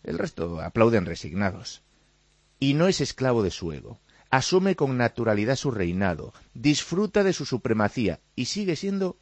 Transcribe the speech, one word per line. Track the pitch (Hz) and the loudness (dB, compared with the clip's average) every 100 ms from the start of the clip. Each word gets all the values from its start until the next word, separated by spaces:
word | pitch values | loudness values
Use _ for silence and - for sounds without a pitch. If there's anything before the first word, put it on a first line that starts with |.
el | - - | -6 -4
resto | 160 - 85 82 | -4 -4 -6 -4
aplauden | 82 113 113 113 | -4 4 6 6
resignados. | 90 82 - 90 101 - - - _ _ _ _ _ _ _ _ | 0 -6 -8 -2 -2 -2 -14 -18 _ _ _ _ _ _ _ _
Y | 139 | 0
no | 143 185 | 2 2
es | - | 2
esclavo | 139 - 131 117 | -4 -2 0 2
de | 95 | 0
su | - 85 | -2 -8
ego. | 71 - - _ _ _ | -8 -14 -18 _ _ _
Asume | 131 - 185 190 | 0 4 2 2
con | 180 139 127 | 0 0 2
naturalidad | 120 - 110 104 107 | 0 0 0 2 0
su | 135 143 | 0 -2
reinado, | 110 87 90 98 80 - - _ | -2 -2 2 0 -2 -8 -16 _
disfruta | - 135 143 - 170 208 208 | -2 0 0 -2 -2 0 2
de | 196 | 2
su | - | 0
supremacía | 143 123 - 110 104 - 101 78 _ | -4 -4 0 2 2 0 -2 -2 _
y | - | -8
sigue | 123 202 196 | -6 -4 -2
siendo | 156 196 196 185 - | -2 -2 -2 -4 -6